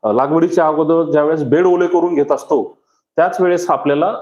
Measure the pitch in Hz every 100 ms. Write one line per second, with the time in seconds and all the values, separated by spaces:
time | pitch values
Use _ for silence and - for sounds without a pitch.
0 | 110 110 139 160 160 170 156 156 156 165
1 | 160 151 147 160 135 147 185 175 175 175
2 | 175 156 143 139 - 147 101 - _ _
3 | _ - 175 - 180 175 - 143 143 143
4 | 180 233